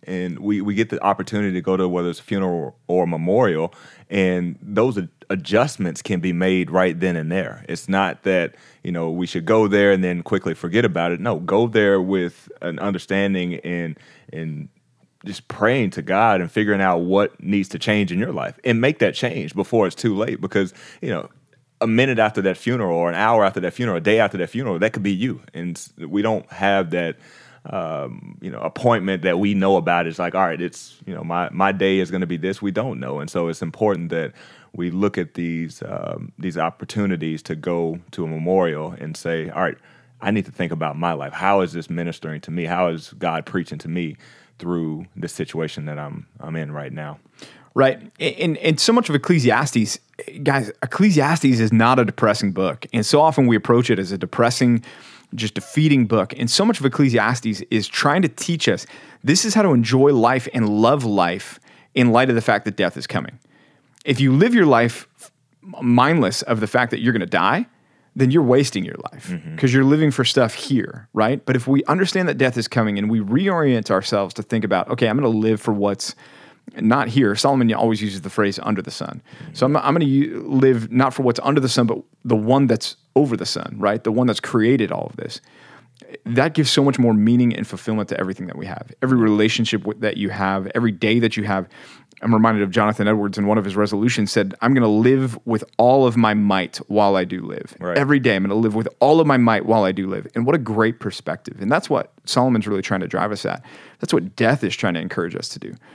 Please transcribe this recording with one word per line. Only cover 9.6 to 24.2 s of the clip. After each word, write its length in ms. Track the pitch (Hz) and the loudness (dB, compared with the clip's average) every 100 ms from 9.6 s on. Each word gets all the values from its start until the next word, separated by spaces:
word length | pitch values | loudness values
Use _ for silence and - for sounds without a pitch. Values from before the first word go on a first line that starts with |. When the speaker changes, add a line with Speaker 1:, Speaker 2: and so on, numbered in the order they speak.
| 107 | 4
Speaker 1:
there 240 | 101 101 | 4 4
and 120 | 98 | 4
then 180 | 90 87 | 0 -4
quickly 300 | 82 98 - | -4 -4 -4
forget 320 | 80 87 101 113 | -6 -2 0 0
about 260 | 85 85 | 0 -2
it. 80 | 85 | -2
No, 200 | 107 85 | -4 -4
go 280 | 87 101 117 | 0 2 2
there 340 | 110 101 98 | 2 4 2
with 480 | 92 95 87 - - - | 2 0 -2 -6 -20 -10
an 160 | 87 85 | -8 -6
understanding 760 | 104 92 - 98 101 95 90 85 | -4 -6 -4 -2 0 0 -4 -6
and, 340 | 85 87 85 78 - - - | -6 -6 -6 -10 -16 -20 -16
and 380 | 80 80 76 87 _ _ _ _ _ 98 | -12 -10 -10 -14 _ _ _ _ _ -16
just 220 | 98 _ | -16 _
praying 420 | - 107 131 107 | 0 2 2 -2
to 140 | - | -4
God 360 | 73 95 113 98 | -4 2 2 2
and 120 | 85 | 0
figuring 300 | - 104 101 | -2 0 2
out 180 | 95 85 | 2 2
what 420 | 87 98 101 _ | 2 2 2 _
needs 260 | - 101 95 | -2 -2 -2
to 100 | 85 | -6
change 320 | - 104 98 | -2 0 0
in 80 | 87 | -2
your 120 | 127 | -4
life 280 | 87 - - | -6 -8 -6
and 160 | 127 117 | -2 2
make 200 | 127 156 | 2 2
that 160 | 104 - | 0 0
change 400 | 123 98 78 90 | -6 -6 -8 -6
before 320 | 95 117 95 | -2 0 0
it's 80 | - | 0
too 200 | 117 98 | -4 -2
late. 240 | - - | -4 -4
Because, 320 | 95 101 92 - - - | -4 -2 -2 -6 -20 -12
you 80 | 151 | -8
know, 200 | 90 - _ _ _ _ _ | -6 -8 _ _ _ _ _
a 60 | 113 | 0
minute 320 | 113 131 120 | 2 2 2
after 240 | 110 107 | 0 2
that 140 | 95 90 | -2 -2
funeral 380 | - 123 98 82 | -4 -2 0 0
or 140 | 85 | -2
an 60 | 85 | 0
hour 280 | 107 117 | 2 4
after 160 | 98 - | 2 0
that 120 | 90 | -6
funeral, 240 | - 120 87 | -4 -4 -2
a 40 | |
day 180 | 82 | 2
after 180 | 110 | 2